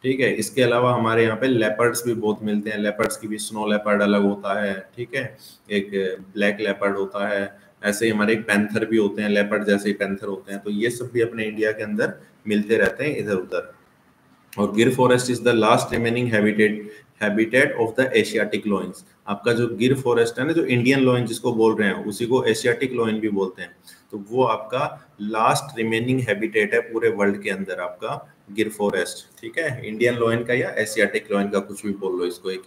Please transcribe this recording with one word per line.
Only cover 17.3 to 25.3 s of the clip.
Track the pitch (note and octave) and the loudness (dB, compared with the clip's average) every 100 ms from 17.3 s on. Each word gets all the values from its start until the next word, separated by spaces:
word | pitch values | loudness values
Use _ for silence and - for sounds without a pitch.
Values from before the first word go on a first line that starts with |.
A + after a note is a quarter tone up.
| G#2 A2 B2+ C#3+ | 0 2 4 2
of | A#2+ A2+ C3 | 2 -2 0
the | C3 A2+ | 2 2
Asiatic | - A2 G#2 G#2+ G#2+ | 2 0 -2 -2 -2
lions। | G2 F2+ - - _ G2+ | -2 -4 -12 -20 _ -10
आपका | G2+ B2 | -4 0
जो | A#2 A2+ | 0 0
गिर | G#2+ B2+ | 0 2
forest | C3 B2 A#2 A#2 B2 | 2 2 2 2 0
है | D3 | -2
ना, | |
जो | E3 | 0
Indian | - B2 A#2+ C3+ | 2 2 4 4
loin | B2+ B2 A#2 | 4 4 0
जिसको | A2 B2 | -2 -2
बोल | A2 A2 | 4 4
रहे | G#2+ G2+ | 4 0
हैं, | F#2+ | 0
उसी | G#2 G2+ A#2 | -6 -4 0
को | B2+ | 2
Asiatic | A2+ A2 A#2+ A#2 C3 | 2 0 0 0 -2
loin | A#2+ A2 G#2+ | -2 -2 0
भी | G#2+ | -2
बोलते | G2 F#2+ F#2 | -2 -4 -6
हैं। | F2 - - - - | -16 -18 -20 -20 -16
तो | G#2 G2+ | -14 -4
वो | B2 | 2
आपका | A#2+ G#2+ - B2+ D3 - - - | 2 2 -2 -4 -4 -6 -20 -10
last | G#2 | -4